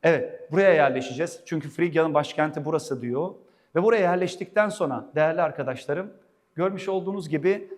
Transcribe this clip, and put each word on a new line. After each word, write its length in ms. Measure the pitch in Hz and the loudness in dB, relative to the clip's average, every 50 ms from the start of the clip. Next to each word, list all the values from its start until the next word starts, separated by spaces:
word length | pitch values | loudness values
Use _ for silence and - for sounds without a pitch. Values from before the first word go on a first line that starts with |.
"Evet, 500 | - 160 165 139 - - - - - - | 4 4 2 2 0 -4 -10 -16 -12 -2
buraya 220 | 151 180 196 190 175 | 0 4 6 6 6
yerleşeceğiz. 680 | 156 147 135 127 127 131 - 127 127 165 165 - - - | 6 4 4 2 -2 -6 -6 -6 -6 -6 -6 -6 -14 -10
Çünkü 220 | - 175 156 135 151 | -6 -6 -6 -6 -6
Frigya'nın 460 | - - 170 175 147 160 160 160 147 | -4 -2 -2 0 2 2 2 4 2
başkenti 500 | 147 143 - - - 151 151 147 160 143 | 0 0 0 0 0 0 0 0 -6 -4
burası." 380 | 151 165 151 - - 139 120 | -2 -2 -2 -2 -4 -6 -6
diyor. 320 | 120 120 120 139 165 190 202 - - _ _ _ _ _ _ | -4 -4 -4 -4 -4 -6 -8 -12 -20 _ _ _ _ _ _
Ve 60 | 165 | 2
buraya 180 | 180 220 226 220 | 4 4 4 4
yerleştikten 680 | 190 175 175 180 185 - - - 190 - - 214 208 208 | 4 2 2 2 0 -2 -4 -8 -12 -2 2 2 2 2
sonra 360 | - - 180 147 127 117 - - - | 0 -2 -2 -2 -2 -6 -8 -6 0
değerli 280 | 151 156 160 160 175 | 2 2 2 2 0
arkadaşlarım, 720 | 170 156 - - 139 131 127 123 - - 143 170 190 214 - - _ _ _ _ _ _ _ | 0 -2 -2 -4 -6 -6 -6 -8 -6 -6 -4 -4 -6 -10 -14 -20 _ _ _ _ _ _ _
görmüş 340 | 156 175 190 190 190 190 196 | -2 -2 -2 -2 -4 -4 -4
olduğunuz 400 | 190 190 175 190 196 202 175 151 | -4 -2 -4 -4 -6 -6 -6 -4
gibi 420 | 156 160 139 185 196 208 - - - | -4 0 2 2 0 0 -4 -14 -16